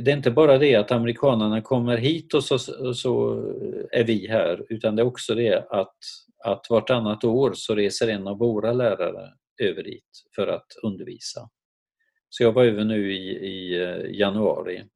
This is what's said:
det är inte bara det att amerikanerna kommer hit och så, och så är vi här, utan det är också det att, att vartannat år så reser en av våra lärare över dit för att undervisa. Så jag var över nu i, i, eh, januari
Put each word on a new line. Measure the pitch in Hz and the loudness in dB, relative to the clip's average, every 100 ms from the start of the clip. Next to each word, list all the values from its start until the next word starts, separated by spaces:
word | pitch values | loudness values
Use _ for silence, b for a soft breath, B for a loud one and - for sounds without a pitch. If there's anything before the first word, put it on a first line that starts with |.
det | 120 | 0
är | 143 | 2
inte | 135 | 2
bara | 120 156 135 | 4 6 6
det | 147 113 | 6 4
att | 104 | 4
amerikanerna | 120 117 113 139 117 107 110 | 0 0 0 2 2 2 -2
kommer | - 127 120 117 | 0 0 2 0
hit | 127 165 - | 0 -2 0
och | 147 | 0
så, | 135 131 - - 127 | 2 -2 -2 -8 -6
och | 120 | -4
så | 127 117 117 113 107 104 104 98 - | 0 0 0 -2 -6 -8 -8 -8 -2
är | 127 | 0
vi | 113 107 98 | 2 0 0
här, | 110 82 90 - | 0 0 -2 -6
utan | 110 110 107 | -4 -2 0
det | |
är | 123 | 0
också | 127 - 113 | -2 -4 0
det | 117 92 - | 2 0 0
att, | 104 92 _ - - _ _ | -4 -4 _ -20 -20 _ _
att | 117 98 - | -4 -4 0
vartannat | 113 107 123 107 107 | 0 2 0 0 0
år | 120 110 110 | 0 2 2
så | 92 - 107 | 0 -2 0
reser | 101 - 117 | 0 0 -2
en | 104 98 | -2 -6
av | 101 | -2
våra | 117 104 110 | 0 0 0
lärare | 123 120 92 90 95 95 _ _ - | 0 0 0 -2 -6 -14 _ _ -4
över | 104 87 | -2 -2
dit | 90 - _ - _ - | -8 -14 _ -20 _ -6
för | 92 | -4
att | 87 - - | -4 -8 -8
undervisa. | 113 92 90 - - - 113 _ _ _ _ _ _ _ _ | -6 -6 -12 -14 -14 -14 -18 _ _ _ _ _ _ _ _
Så | - | 2
jag | 117 | 4
var | 117 | 6
över | 120 104 | 4 4
nu | 107 107 98 | 0 0 -2
i, | 95 95 | -4 -6
i, | - 98 95 90 87 | -8 -8 -8 -4 -4
eh, | 90 90 - 101 | -2 -6 -6 -2
januari | 98 104 101 - 90 92 104 | 0 2 0 0 -4 -8 -12